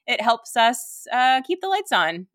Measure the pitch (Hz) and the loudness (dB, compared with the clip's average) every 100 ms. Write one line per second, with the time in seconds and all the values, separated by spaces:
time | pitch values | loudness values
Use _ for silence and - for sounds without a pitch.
0 | - 240 220 233 - 240 226 247 - - | -6 0 0 0 -2 2 2 2 -10 -16
1 | - 247 254 262 262 370 381 392 381 208 | -4 0 2 2 0 -4 -2 -2 0 0
2 | 160 170 185 | 0 -2 -12